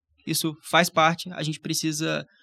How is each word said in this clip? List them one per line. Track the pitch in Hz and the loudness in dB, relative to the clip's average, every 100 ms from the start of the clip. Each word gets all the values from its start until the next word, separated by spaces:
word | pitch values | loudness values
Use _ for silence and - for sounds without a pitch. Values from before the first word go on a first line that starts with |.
| _ _ - | _ _ -4
isso | 160 160 151 | -2 -2 -6
faz | - 165 180 | 2 4 4
parte, | - 160 170 180 | 4 2 2 -8
a | 180 | -6
gente | 156 156 | -6 -6
precisa | 156 160 160 151 160 151 147 _ | -4 -4 -2 -2 -2 -4 -6 _